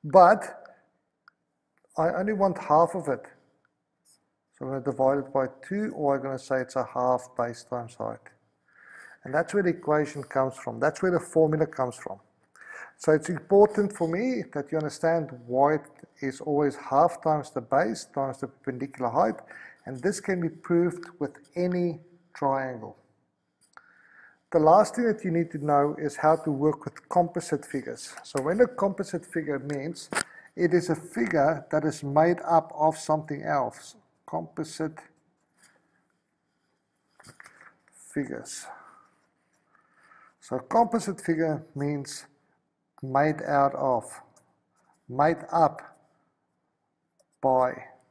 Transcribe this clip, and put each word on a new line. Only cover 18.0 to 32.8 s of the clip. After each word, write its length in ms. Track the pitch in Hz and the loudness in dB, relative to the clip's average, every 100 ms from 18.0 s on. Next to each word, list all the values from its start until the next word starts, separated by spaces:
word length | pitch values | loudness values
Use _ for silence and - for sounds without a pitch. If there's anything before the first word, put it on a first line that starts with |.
| - | -6
times 260 | - 113 127 | -6 -6 -6
the 80 | 135 | -10
perpendicular 640 | _ - 127 139 - 123 | _ -10 -8 -10 -4 -2
height, 260 | 123 202 - - - - - | 2 2 0 -12 -20 -20 -18
and 160 | - 131 | -14 -4
this 180 | 170 202 | -4 -2
can 220 | - 185 | -4 -2
be 80 | 165 | -4
proved 560 | - - 170 175 170 - - | -6 0 2 2 -2 -14 -8
with 180 | 143 - _ | -8 -8 _
any 460 | 175 180 180 175 160 - _ _ | -4 -2 0 -2 -4 -14 _ _
triangle. 640 | - 143 135 131 120 104 - _ _ _ _ _ _ _ - _ _ _ - - _ _ | -4 -2 0 -4 -8 -14 -18 _ _ _ _ _ _ _ -20 _ _ _ -20 -20 _ _
The 80 | 170 | 4
last 360 | 156 185 208 | 8 8 6
thing 100 | - | 0
that 180 | 233 214 | -2 -2
you 80 | 185 | -2
need 200 | 165 165 | -2 -2
to 140 | 151 | -4
know 300 | 147 143 147 - | 2 2 2 -2
is 200 | 151 - | -6 2
how 180 | 156 | 2
to 160 | 160 160 | 4 0
work 320 | 139 151 - | 0 0 0
with 240 | - - _ | -10 -14 _
composite 580 | 180 175 175 - 143 | 0 0 -2 -4 -6
figures. 480 | - 139 117 120 - - | -4 -8 -8 -12 -14 -18
So 180 | - 139 | -6 -4
when 180 | 139 202 | -2 2
a 80 | - | 2
composite 580 | - 196 190 190 170 | 2 -2 -2 -6 -8
figure 340 | - 170 147 139 | -6 -6 -4 -6
means 500 | 135 143 147 - - - - - - | -4 -6 -8 -10 -8 -8 -8 -12 -16
it 180 | - 175 | -2 2
is 160 | 175 170 | 2 0
a 60 | |
figure 680 | 160 - - 226 165 139 151 - | -4 -4 -4 -2 2 2 0 -2
that 140 | 151 | -2
is 180 | 151 - | -2 -4
made 360 | 143 143 165 175 | 0 4 4 2
up 280 | - 165 160 | 2 2 2
of 220 | - | -2